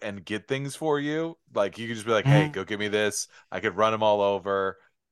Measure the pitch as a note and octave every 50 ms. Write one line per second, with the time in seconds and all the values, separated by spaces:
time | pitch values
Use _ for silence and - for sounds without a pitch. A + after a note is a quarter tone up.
0 | - G#2 G2 G2 E2 - G#2 G#2 - - C3+ C3+ C#3 C#3 - - D#3+ D#3 C#3+ C#3+
1 | C#3+ D3 D3+ D#3+ E3 E3 E3 _ _ _ A#2 A2 G2+ F#2+ - G#2+ A#2 A2+ A#2 A2
2 | G2+ A#2 A2+ G#2 G2 C#3 C#3+ D3+ D3+ D3+ - F#2+ F#2+ - G#2+ G2+ G#2 G2+ G#2 G#2+
3 | G#2+ G#2 - - - _ - - _ - - F#2+ G2+ G#2+ F2 G2+ A2 A2 A2 G#2+
4 | A2 G#2+ G#2 G2+ G2+ G2+ G2+ F#2+ F2+ G2 G2 G2 F#2+ F#2+ F#2 _ _ _ _ _
5 | _ _